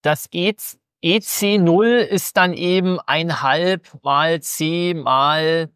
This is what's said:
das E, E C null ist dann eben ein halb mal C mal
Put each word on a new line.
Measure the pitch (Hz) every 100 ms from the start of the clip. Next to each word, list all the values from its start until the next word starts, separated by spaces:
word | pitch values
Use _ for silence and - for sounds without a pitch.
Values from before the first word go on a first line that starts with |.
das | 151 151 -
E, | 175 190 208 - - _ _
E | 165 208
C | - - 202 208
null | 170 175 226
ist | 240 202 190 - -
dann | 180
eben | - 175 185 185 180
ein | - 151 170 147
halb | 135 147 180 185 - 143
mal | 139 143 160 165
C | - - 160 170 175 165
mal | 123 131 143 156 156 165 160